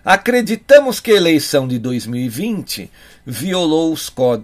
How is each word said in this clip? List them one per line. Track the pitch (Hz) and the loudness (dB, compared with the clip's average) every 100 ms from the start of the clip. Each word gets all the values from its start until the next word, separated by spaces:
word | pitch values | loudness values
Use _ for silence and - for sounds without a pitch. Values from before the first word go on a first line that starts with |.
"Acreditamos | - 196 - 247 226 220 - 285 269 - | 0 0 2 0 0 -4 6 6 6 -2
que | - | 2
a | 208 | 2
eleição | 170 156 - 143 131 | 4 2 2 -2 -2
de | 123 | -4
dois | 123 123 107 | -4 -6 -6
mil | 123 | -6
e | 127 | -6
vinte | 113 214 202 - - 92 - - - - | -6 -6 -6 -8 -12 -14 -20 -20 -20 -14
violou | 120 175 185 165 156 165 | -8 -4 -2 0 0 0
os | 156 - | -4 -8
có-, | - 127 117 | -2 0 0